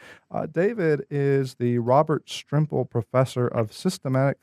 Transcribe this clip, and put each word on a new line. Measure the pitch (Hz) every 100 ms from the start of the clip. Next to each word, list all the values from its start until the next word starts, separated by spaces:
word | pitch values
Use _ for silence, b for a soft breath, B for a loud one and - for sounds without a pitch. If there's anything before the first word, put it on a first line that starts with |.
| B B _
Uh, | - 160
David | 156 196 233 160 147 -
is | 143 139 139 131 -
the | 120 120
Robert | 117 135 170 156 -
Strimple | - - 143 151 139 123
Professor | 120 - 127 131 123 120
of | - 104
Systematic | - 185 - 135 131 139 135